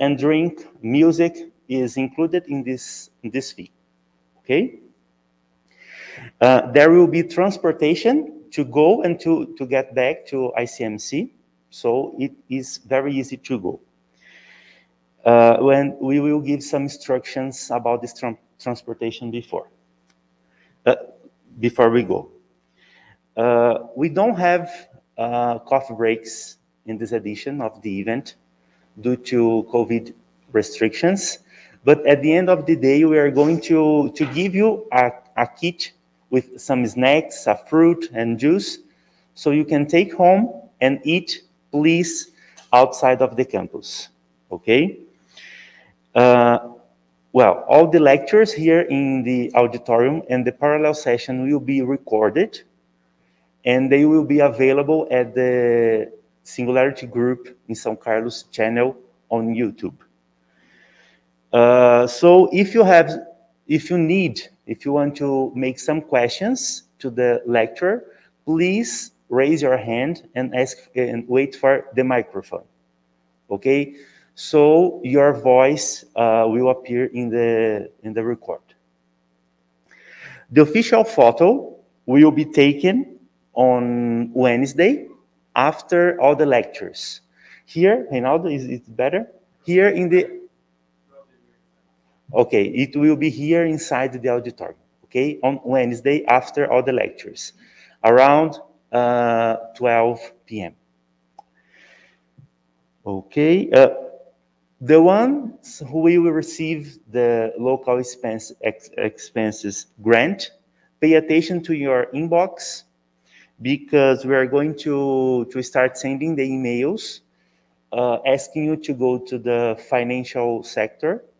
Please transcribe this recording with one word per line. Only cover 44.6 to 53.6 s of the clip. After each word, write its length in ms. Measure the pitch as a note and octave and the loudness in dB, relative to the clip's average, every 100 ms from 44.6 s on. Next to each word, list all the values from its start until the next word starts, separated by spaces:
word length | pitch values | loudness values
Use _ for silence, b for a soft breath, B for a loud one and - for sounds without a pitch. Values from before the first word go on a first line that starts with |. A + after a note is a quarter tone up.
| - B2 F#3+ - - _ B B B B B B B B _ | 0 0 0 -6 -20 _ B B B B B B B B _
Uh, 460 | A#2+ B2 B2 A#2+ A#2 A#2+ - _ _ _ _ _ | 4 6 6 4 2 -2 -20 _ _ _ _ _
well, 320 | B2+ G#2+ - - | 4 6 4 4
all 200 | D3 E3 | 6 6
the 120 | E3 | 4
lectures 540 | C#3+ C#3 - G#3+ A3 | 4 4 2 2 2
here 280 | D3+ D#3+ E3 | 0 2 2
in 420 | - C#3 C#3 C3 | 2 -2 -2 -2
the 280 | A#2+ B2 A#2+ A#2+ | -2 -4 0 2
auditorium 640 | A#2+ A#2+ - A#2 B2+ D#3+ - | 2 0 -2 2 2 0 -4
and 160 | B2+ B2 | -4 -2
the 60 | |
parallel 420 | - D3 D3+ D3+ | -2 -2 0 0
session 560 | D3+ C3+ A#2+ - B2+ C3 | -2 -2 -4 -4 -6 -2
will 100 | D3 | -2
be 220 | B2+ C3+ | -2 -2
recorded, 800 | B2+ C#3 - G#2+ G#2+ C3 G#3+ - - _ _ _ _ _ _ _ _ _ | -2 -6 -4 0 0 0 -2 -6 -20 _ _ _ _ _ _ _ _ _